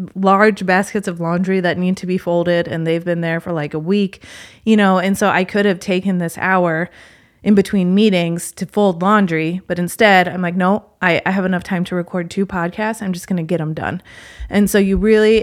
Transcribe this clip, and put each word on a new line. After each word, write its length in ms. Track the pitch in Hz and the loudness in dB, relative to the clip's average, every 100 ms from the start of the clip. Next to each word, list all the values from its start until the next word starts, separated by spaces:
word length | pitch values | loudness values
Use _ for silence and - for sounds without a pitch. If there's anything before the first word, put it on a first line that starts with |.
| 180 185 | -12 -2
large 500 | 190 196 214 202 185 | 2 4 4 2 0
baskets 420 | 185 196 214 196 | 0 0 -4 -6
of 120 | 170 | -6
laundry 400 | 165 175 190 190 | -4 -2 0 0
that 180 | 175 170 | 0 0
need 200 | 180 185 | -2 -2
to 100 | 180 | -4
be 100 | 180 | -4
folded, 500 | - 175 170 170 170 | 0 0 2 0 -2
and 200 | 165 160 | -4 -2
they've 160 | 165 | -2
been 180 | 175 170 | -2 -4
there 180 | 165 165 | -2 -4
for, 120 | 180 | -4
like, 220 | 170 147 | -6 -6
a 60 | 156 | -6
week, 440 | 160 208 196 - - - - - | -2 0 0 -6 -20 -20 -20 -8
you 140 | 220 214 | 0 4
know, 200 | 196 185 | 4 2
and 200 | 190 196 | 0 0
so 120 | 202 | 2
I 140 | 175 | 2
could 220 | 185 202 202 | 0 0 0
have 140 | 185 | -2
taken 400 | - 185 190 180 | -2 -2 0 -2
this 180 | 170 - | -4 -4
hour 520 | 185 190 175 160 180 - - _ _ _ | 0 2 2 0 -4 -10 -20 _ _ _
in 100 | 196 | 2
between 400 | 202 190 202 180 | 2 2 0 2
meetings 580 | 196 220 185 170 170 - | 2 2 2 -2 -4 -8
to 120 | - 185 | -10 -6
fold 380 | 208 202 170 | 0 0 0
laundry, 580 | 185 208 190 160 160 180 - | 0 2 2 0 -2 -4 -6
but 100 | 175 | -4
instead 500 | 175 - 220 190 180 | -4 2 6 6 4
I'm 140 | 180 | -2
like, 140 | 175 180 | -4 0
"No, 300 | 185 208 - _ | 0 0 -4 _
I, 220 | 185 165 - | 0 0 0
I 40 | |
have 140 | 190 185 | -2 -2
enough 180 | 180 | -4
time 200 | - 180 180 | -4 -4 -4
to 100 | 180 | -4
record 360 | 175 185 170 | -4 -6 -6
two 160 | - 196 | -4 -4
podcasts. 560 | 185 170 175 214 220 | -4 -4 -4 -6 -4
I'm 100 | 196 | -6
just 140 | 175 - | -8 -4
gonna 160 | 185 | -4
get 180 | 160 170 | -2 -4
'em 140 | 156 160 | -4 -4
done." 260 | 85 180 - - - - - | -6 -8 -12 -20 -20 -14 -4
And 180 | 196 202 | 0 2
so 120 | 208 | 2
you 180 | 196 190 | 2 2
really, 400 | 208 214 214 220 | 2 4 4 4